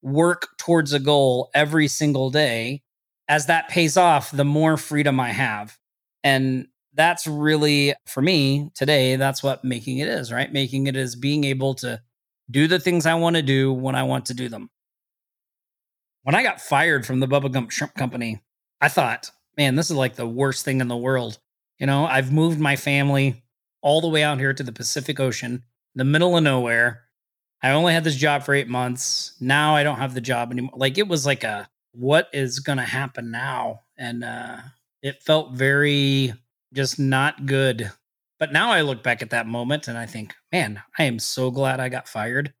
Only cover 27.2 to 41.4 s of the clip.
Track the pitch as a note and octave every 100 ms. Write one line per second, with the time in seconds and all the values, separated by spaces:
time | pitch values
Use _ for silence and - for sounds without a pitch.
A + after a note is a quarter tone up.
27.2 | _ _ _ _ C3 C#3+ F3 E3 D#3+ C3+
28.2 | D3+ C#3+ C#3 C#3 A#2+ B2 B2 B2 - -
29.2 | - _ B2+ C#3+ D3+ D3+ D3 C3+ C3+ B2+
30.2 | B2 B2 A#2+ B2 B2+ - C3+ C#3 G#3 E3
31.2 | C#3 C3+ A#2 G#2 G#2 _ _ A#2+ B2+ D#3
32.2 | - C#3+ C3+ B2 C3+ C#3 A#2+ B2+ C#3 C3
33.2 | A#2+ A#2 C3+ B2+ A#2 A2+ _ _ B2 A#2+
34.2 | A#2+ A#2+ A#2+ A#2 A#2+ _ _ _ C#3 C#3
35.2 | - D#3 C#3+ B2+ C3+ C#3+ D3 C#3+ C#3 C3+
36.2 | C3 A2 _ _ _ C3 C3+ - C3+ C3
37.2 | C#3+ - C#3 C3+ C3+ A2+ G#2 - _ _
38.2 | _ _ D#3 D3 A3+ F#3+ D3+ B2+ - A#2+
39.2 | A2+ A#2+ A2 A#2+ A#2+ D3+ - A#2 A2+ A2+
40.2 | G#2+ - _ F3+ A#2 G#2 - - D3+ A#2
41.2 | - -